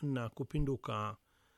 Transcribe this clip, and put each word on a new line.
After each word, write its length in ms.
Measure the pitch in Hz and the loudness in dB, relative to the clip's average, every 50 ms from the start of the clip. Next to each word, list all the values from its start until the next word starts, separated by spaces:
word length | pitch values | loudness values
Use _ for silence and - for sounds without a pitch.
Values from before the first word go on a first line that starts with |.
na 260 | 151 143 135 123 117 110 | -2 0 0 0 0 -2
kupinduka. 880 | - - 131 - - 151 143 139 135 - - - 110 107 107 104 92 - _ _ _ _ _ _ _ | -4 -4 -4 0 2 2 4 4 2 0 -2 -2 -2 -2 -2 -2 -4 -8 _ _ _ _ _ _ _